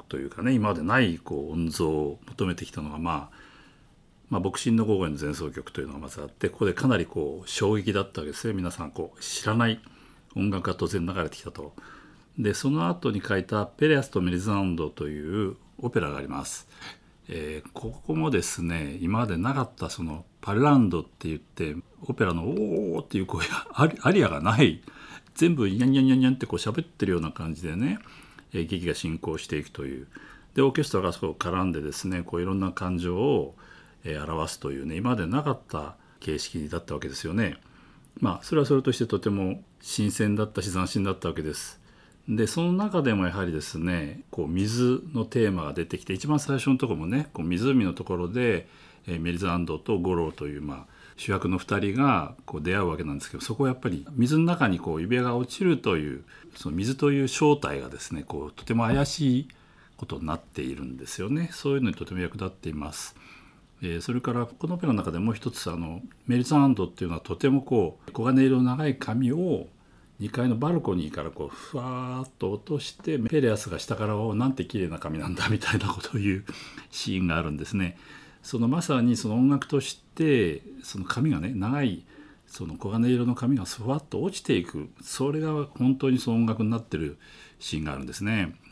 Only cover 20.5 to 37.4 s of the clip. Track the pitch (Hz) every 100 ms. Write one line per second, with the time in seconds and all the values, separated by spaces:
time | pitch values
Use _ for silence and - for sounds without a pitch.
20.5 | 104 147 143 104 82 - - 80 78 -
21.5 | - 80 80 - - - 123 101 82 82
22.5 | - 107 82 95 82 - 101 92 90 -
23.5 | - - - 156 - 139 190 117 73 85
24.5 | 113 120 76 - - - - - - 170
25.5 | 156 101 98 127 135 131 131 127 131 -
26.5 | 107 110 113 156 - 95 87 80 - 82
27.5 | 78 87 82 135 220 - - - - -
28.5 | 95 82 92 87 76 82 80 - 78 -
29.5 | 78 71 - 69 65 67 - - - -
30.5 | - 135 131 147 98 92 - 82 76 87
31.5 | 90 92 80 73 - 92 90 82 85 92
32.5 | 98 95 - 92 90 87 90 135 120 69
33.5 | - - - - - 85 76 76 80 78
34.5 | - 69 69 71 80 120 123 82 127 147
35.5 | 127 - 80 73 - _ - - 76 -
36.5 | 85 76 82 - 76 - - 80 98